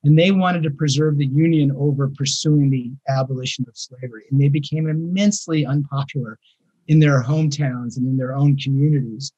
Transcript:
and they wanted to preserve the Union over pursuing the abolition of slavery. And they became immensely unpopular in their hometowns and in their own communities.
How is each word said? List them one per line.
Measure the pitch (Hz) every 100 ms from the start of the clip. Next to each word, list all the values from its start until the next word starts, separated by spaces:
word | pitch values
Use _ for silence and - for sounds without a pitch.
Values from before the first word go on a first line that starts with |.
and | 147 156
they | 180
wanted | 196 180 175
to | 156
preserve | 139 151 131 156 147
the | 135
Union | 139 165 156 139 139
over | 147 143 135 -
pursuing | 139 - 156 151 139
the | 135 120 135 -
abolition | 135 131 127 127 - 123
of | -
slavery. | - 127 127 110 _
And | 139
they | 143
became | 151 143 156 156
immensely | 156 165 185 208 202 - 156 139
unpopular | 147 143 139 135 143 113 110 _ _ _ _ -
in | 156
their | 151 135
hometowns | 120 156 156 143 139 123 120 127
and | 127
in | 131
their | 127 135
own | 143 139
communities. | 139 135 151 147 113 110 139